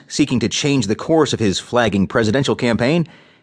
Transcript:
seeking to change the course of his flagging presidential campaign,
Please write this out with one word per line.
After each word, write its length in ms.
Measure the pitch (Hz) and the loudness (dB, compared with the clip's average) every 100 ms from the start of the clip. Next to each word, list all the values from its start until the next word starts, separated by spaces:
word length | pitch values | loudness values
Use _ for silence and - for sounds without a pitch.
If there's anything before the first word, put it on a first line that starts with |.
| - | -6
seeking 320 | - 143 127 | -2 0 0
to 80 | 110 | -2
change 380 | - 143 139 101 | -2 -2 0 -2
the 100 | 107 | -4
course 340 | - 160 143 | 0 2 2
of 80 | 113 | 0
his 220 | 107 87 | 0 -2
flagging 460 | - 120 113 98 92 | -2 0 2 2 0
presidential 500 | 123 107 120 135 110 | 0 0 0 0 0
campaign, 500 | 123 113 120 170 156 - _ _ | 0 0 0 0 -2 -10 _ _